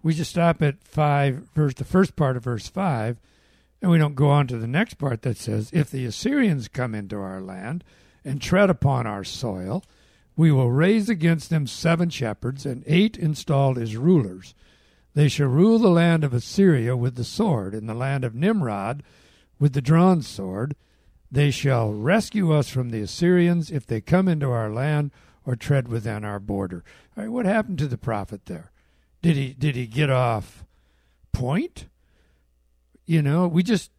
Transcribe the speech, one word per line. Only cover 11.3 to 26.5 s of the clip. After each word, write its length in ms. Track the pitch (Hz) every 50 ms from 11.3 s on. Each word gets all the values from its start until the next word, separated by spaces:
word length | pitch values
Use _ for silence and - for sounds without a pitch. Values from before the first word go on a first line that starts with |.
| 165 156 - -
them 160 | 165 160 143 120
seven 420 | - - - 165 165 165 175 175
shepherds 560 | - - 131 110 104 _ - 123 131 139 -
and 180 | 143 127 127 - -
eight 300 | 151 175 208 220 214 -
installed 600 | 175 151 151 - - - 156 139 139 135 131 123
as 180 | 117 113 107 113
rulers. 560 | 131 170 190 160 117 95 92 92 92 - - _ _ _ _ _ _ _ _ _ _ _ _
They 140 | 147 147 143
shall 200 | - - 147 135
rule 320 | 123 147 180 220 226 226
the 100 | 233 196
land 340 | 175 170 170 170 170 160 151
of 100 | 139 123
Assyria 640 | 123 - - - - 196 185 160 127 113 120 127
with 200 | 123 120 127 123
the 80 | 123 117
sword, 500 | - - - 214 214 156 113 98 92 101
and 140 | 110 107 113
the 60 | 110
land 300 | 117 127 135 139 139 127
of 100 | 120 110
Nimrod 640 | 117 156 202 226 208 156 117 104 101 98 107 127 143 - _ _ _ _ _ _ _ _ _ _ _
with 140 | 143 147 131
the 80 | 143
drawn 400 | 131 120 156 165 175 185 196 165
sword. 540 | 117 - - - 98 95 92 98 117 147 147 _ _ _ _ _ _ _ _ _ _ _
They 200 | - 135 147 143
shall 420 | 131 - - 139 131 120 110 107 107
rescue 580 | 104 107 135 185 226 - - - 214 190 165 156
us 160 | 151 131 -
from 200 | - 131 127 120
the 120 | 113 110
Assyrians 680 | 104 98 - - 170 175 180 180 175 175 175 170 160 -
if 140 | 160 143 -
they 160 | - 123 110
come 260 | - - 151 180 190 185
into 220 | 165 151 143 135
our 220 | 123 117 110 107
land 400 | 107 117 135 151 151 147 147 143 _ _ _ _ _ _ _
or 100 | - 123
tread 320 | 113 - - 147 139 123 120
within 380 | 117 117 107 113 107 107 104
our 140 | 104 101 101
border." 440 | 98 104